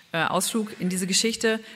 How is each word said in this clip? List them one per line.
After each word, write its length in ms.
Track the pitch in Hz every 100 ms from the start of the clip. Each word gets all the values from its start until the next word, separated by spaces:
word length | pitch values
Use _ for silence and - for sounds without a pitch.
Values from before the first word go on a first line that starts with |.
| -
äh, 120 | 165
Ausflug 540 | 143 180 185 226 208 -
in 100 | 180
diese 160 | 185 185
Geschichte, 520 | 190 226 220 226 220 -